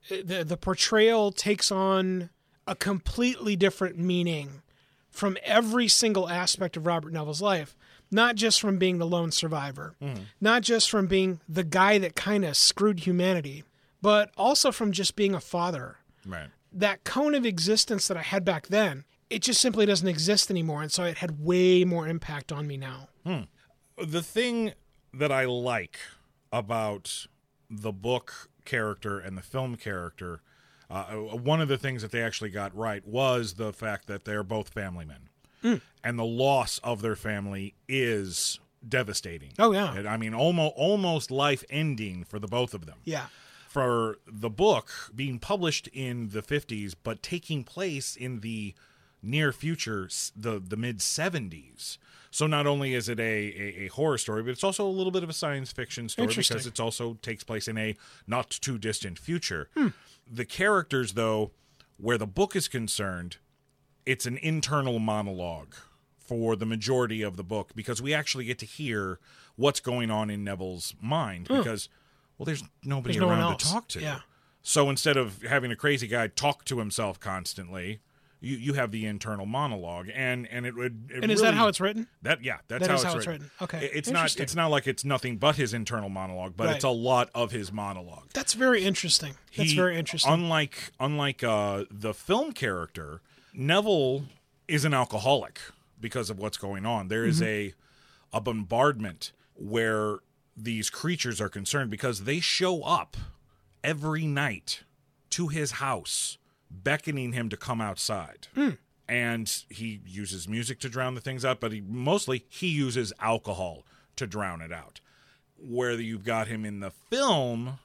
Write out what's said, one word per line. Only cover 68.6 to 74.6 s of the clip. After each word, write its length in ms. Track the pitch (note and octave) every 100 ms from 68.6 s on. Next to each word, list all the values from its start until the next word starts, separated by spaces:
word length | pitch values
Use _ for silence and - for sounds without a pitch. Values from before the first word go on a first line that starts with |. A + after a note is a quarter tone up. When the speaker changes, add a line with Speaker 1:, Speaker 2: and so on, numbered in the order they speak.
Speaker 2:
to 60 | A2
hear 520 | - D3 A2 F#2+ F2+ _ - - -
what's 240 | C3+ C#3
going 300 | - B2 A2+
on 200 | G#2+ G#2+
in 120 | G#2
Neville's 500 | G2+ F#2+ F#2 F2+ - -
mind 480 | A2 D#3 B2 F2+ F2
Speaker 1:
Hmm. 100 | C4+
Speaker 2:
because, 300 | D3 G#2+ - _ _ _ _ _
well, 80 |
there's 180 | - D3 - _
nobody 300 | C3+ C#3 A#2+
Speaker 1:
There's 80 | -
no 60 | F3+
one 100 | E3+
Speaker 2:
around 140 | E3+
Speaker 1:
else. 80 | G3
Speaker 2:
to 40 | D3+
talk 180 | G3+ -
to. 120 | -
Speaker 1:
Yeah. 200 | D#3 C3+ - _ _ _